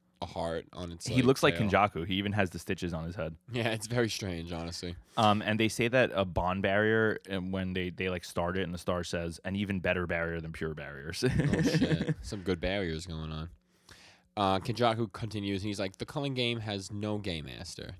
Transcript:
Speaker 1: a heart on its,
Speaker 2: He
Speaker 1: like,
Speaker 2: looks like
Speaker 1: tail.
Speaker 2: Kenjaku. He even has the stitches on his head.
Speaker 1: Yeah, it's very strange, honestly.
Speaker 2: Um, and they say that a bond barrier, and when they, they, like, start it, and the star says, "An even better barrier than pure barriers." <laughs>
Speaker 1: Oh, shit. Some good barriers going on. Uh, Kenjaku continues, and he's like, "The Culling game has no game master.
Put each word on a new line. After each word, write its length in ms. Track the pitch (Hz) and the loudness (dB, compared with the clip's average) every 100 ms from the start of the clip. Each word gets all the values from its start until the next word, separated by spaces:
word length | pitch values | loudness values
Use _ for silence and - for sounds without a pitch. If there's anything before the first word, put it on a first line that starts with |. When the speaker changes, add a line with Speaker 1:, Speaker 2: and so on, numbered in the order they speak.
| _ _ | _ _
Speaker 1:
a 40 | 85 | -8
heart 400 | 85 82 82 - | -4 -2 -4 -6
on 180 | - 87 | -10 -10
its, 140 | 85 - | -8 0
Speaker 2:
He 100 | 127 | 4
Speaker 1:
like, 100 | 123 | 6
Speaker 2:
looks 180 | 139 | 6
like 140 | 151 85 | 4 4
Speaker 1:
tail. 120 | 107 | 4
Speaker 2:
Kenjaku. 380 | 95 104 - 92 | 6 4 2 0
He 80 | 95 | 0
even 160 | 101 | 2
has 180 | 104 95 | 2 0
the 80 | 85 | -2
stitches 340 | - 92 90 | -4 -2 -2
on 100 | 82 82 | -4 -6
his 100 | 92 | -6
head. 200 | 80 80 - | -6 -8 -8
Speaker 1:
Yeah, 180 | 117 113 | -2 -2
it's 160 | 110 107 | -2 -2
very 240 | 120 113 | 0 0
strange, 420 | - 98 85 85 | -2 -4 -6 -6
honestly. 440 | 82 82 85 87 85 - - | -6 -6 -8 -8 -10 -6 4
Speaker 2:
Um, 280 | 107 104 | 6 6
and 160 | 98 107 | 4 4
they 80 | 110 | 4
say 200 | - 117 | 4 4
that 220 | 123 - | 4 4
a 120 | 80 95 | 2 0
bond 380 | 87 87 95 | 2 0 2
barrier, 560 | 98 101 107 110 110 - 92 | 2 4 4 4 4 0 -4
and 220 | 98 92 | -4 -2
when 200 | 95 92 | -2 -2
they, 180 | 92 90 | -2 -2
they, 180 | 82 92 | -2 -2
like, 140 | 90 | -2
start 340 | - - 87 92 | -4 -2 0 0
it, 60 | |
and 100 | 85 | -2
the 60 | 87 | -2
star 240 | - 90 | -2 -2
says, 360 | 85 87 85 82 95 | -2 -4 -4 -6 -4
"An 100 | 98 | -2
even 240 | 101 95 | 0 0
better 280 | 90 90 85 | 2 0 0
barrier 340 | 85 85 82 | 0 -2 -2
than 100 | 80 | -6
pure 200 | 80 80 | -4 -4
barriers." 500 | 76 71 143 76 - 127 | -4 -10 -10 -8 0 2
<laughs> 100 | - 143 | 4 2
Speaker 1:
Oh, 140 | - | 2
shit. 540 | 254 160 - 160 - - | 2 2 2 2 0 -4
Some 200 | - 104 | -6 -6
good 180 | 92 87 | -2 0
barriers 460 | 90 101 87 78 90 | 0 0 -2 -4 -6
going 260 | 80 78 | -8 -6
on. 180 | 78 85 - _ _ - - - - _ 104 | -6 -8 -12 _ _ -20 -20 -20 -20 _ 0
Uh, 240 | 98 95 | 2 2
Kenjaku 520 | 123 110 120 110 110 | 0 2 2 4 -2
continues, 480 | - 110 104 101 98 | -4 -6 -4 -2 -2
and 60 | 104 | -2
he's 120 | 101 | -4
like, 180 | 95 - | -4 -6
"The 80 | 117 | -8
Culling 280 | 151 139 | -4 -2
game 260 | 127 120 117 | 0 0 -2
has 300 | 110 98 95 | -4 -6 -6
no 260 | 104 107 104 | -6 -4 -2
game 260 | 98 80 69 | -2 -4 -6
master. 500 | 58 92 - - 92 | -10 -12 -10 -12 -14